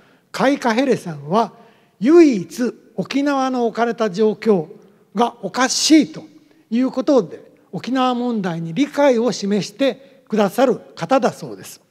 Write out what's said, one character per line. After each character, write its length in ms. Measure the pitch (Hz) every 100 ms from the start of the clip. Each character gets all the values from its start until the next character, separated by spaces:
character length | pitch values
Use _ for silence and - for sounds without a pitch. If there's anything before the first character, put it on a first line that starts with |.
| _ _ _
カ 200 | - 233
イ・ 80 | 285
カ 140 | 254
ヘ 140 | 220 277
レ 100 | 196
さ 180 | 180
ん 140 | 151 139
は 220 | 196 220 - - _ _ -
唯 380 | 214 339 311 220
一 380 | 170 - 247 - _ -
沖 280 | 180 262
縄 260 | 285 277 262
の 160 | 254 233
置 80 |
か 120 | 214 233
れ 80 | 226
た 120 | 220
状 240 | 175 220
況 360 | 208 226 196 156 - - _ _
が 200 | 190 233 -
お 80 | 190
か 180 | - 254
し 220 | - - 311
い 100 | 254
と 100 | - - - _ _ -
い 100 | 226
う 100 | 262
こ 120 | 254
と 200 | 262 277
で、 280 | 170 - - _ _
沖 200 | 180 -
縄 220 | 262 254
問 280 | 240 247 226
題 180 | 190 165
に 140 | 165
理 120 | 165 285
解 320 | 285 285 240
を 140 | 240
示 340 | - 202 208 165
し 40 |
て 520 | - 277 - - - -
く 80 | 214
だ 140 | 202
さ 160 | 202 262
る 100 | 202 -
方 240 | - - 262
だ 140 | 226
そ 200 | - 139
う 40 | 101
で 80 |
す。 160 | - - _